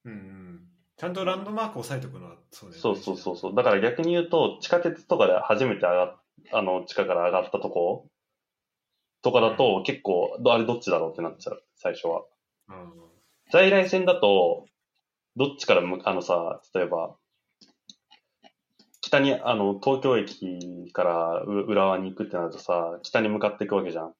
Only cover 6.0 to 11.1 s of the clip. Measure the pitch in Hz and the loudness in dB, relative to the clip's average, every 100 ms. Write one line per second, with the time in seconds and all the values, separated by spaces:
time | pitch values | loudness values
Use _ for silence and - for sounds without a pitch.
6 | 90 - _ _ - 110 95 92 90 - | 0 -4 _ _ -4 -2 0 -2 -4 -4
7 | 90 87 87 90 90 - 95 87 87 120 | 0 2 2 0 0 -4 -2 -2 -2 -2
8 | _ _ _ _ _ _ _ _ _ _ | _ _ _ _ _ _ _ _ _ _
9 | _ _ - 123 110 110 127 95 95 - | _ _ 2 4 4 4 2 2 -2 -4
10 | 101 90 - - 120 117 113 120 - 85 | -2 0 -2 0 2 4 2 -2 0 0
11 | 80 | -2